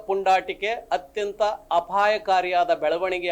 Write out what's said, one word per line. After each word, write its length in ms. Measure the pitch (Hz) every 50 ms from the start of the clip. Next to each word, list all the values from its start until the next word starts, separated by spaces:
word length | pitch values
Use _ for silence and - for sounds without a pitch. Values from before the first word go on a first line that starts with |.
| -
ಪುಂಡಾಟಿಕೆ 640 | - 196 196 190 190 190 185 185 196 185 - 196 214 233 240 - - 175
ಅತ್ಯಂತ 460 | 180 - - - 208 208 208 202 - 214 208 220 - - - 165 170
ಅಪಾಯಕಾರಿಯಾದ 920 | 170 - 185 202 208 214 214 208 214 190 190 185 180 180 180 175 175 175 220 147
ಬೆಳವಣಿಗೆ 480 | 151 151 165 175 190 185 185 180 180 175